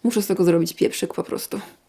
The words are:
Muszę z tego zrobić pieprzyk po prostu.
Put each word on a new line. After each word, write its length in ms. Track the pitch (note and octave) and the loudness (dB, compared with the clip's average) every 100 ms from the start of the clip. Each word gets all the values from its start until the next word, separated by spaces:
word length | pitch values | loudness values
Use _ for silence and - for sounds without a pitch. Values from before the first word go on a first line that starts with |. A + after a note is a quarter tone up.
Muszę 180 | A#3 A3 | 2 0
z 60 | G3 | 0
tego 160 | F#3 | 2
zrobić 300 | F3 E3+ E3 | 4 4 2
pieprzyk 400 | - - - - | 0 0 0 -6
po 100 | - | -6
prostu. 360 | - - - G3+ - - | -6 -8 -6 -10 -10 -20